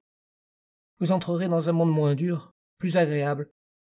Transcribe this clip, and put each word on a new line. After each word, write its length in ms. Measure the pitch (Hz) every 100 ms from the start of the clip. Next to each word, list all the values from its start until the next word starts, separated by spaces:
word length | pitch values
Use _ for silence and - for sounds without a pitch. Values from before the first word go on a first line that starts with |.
| _ _ _ _ _ _ _ _ _ _
Vous 120 | 165
entrerez 360 | 185 - 170 185
dans 220 | 170 160
un 40 |
monde 180 | 165 165
moins 240 | 156 151 139
dur, 380 | 175 170 - _ _ _
plus 200 | 185 180
agréable, 540 | 160 147 143 143 147 _ _ _